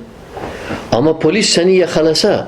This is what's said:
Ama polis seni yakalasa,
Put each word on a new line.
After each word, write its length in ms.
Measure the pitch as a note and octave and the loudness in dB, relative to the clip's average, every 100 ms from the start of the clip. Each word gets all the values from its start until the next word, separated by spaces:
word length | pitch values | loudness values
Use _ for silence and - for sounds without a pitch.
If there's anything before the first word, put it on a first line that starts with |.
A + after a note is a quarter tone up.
| - - - - - - - - - | -16 -20 -18 -14 -12 -12 -12 -12 -4
Ama 280 | A2+ D3 D#3 | 0 2 2
polis 300 | D#3 F#3+ G3+ | 0 0 0
seni 260 | - F3 F#3+ | 2 4 4
yakalasa, 720 | E3+ F3 D#3 D#3 G#3+ C#3 | 2 2 2 2 2 0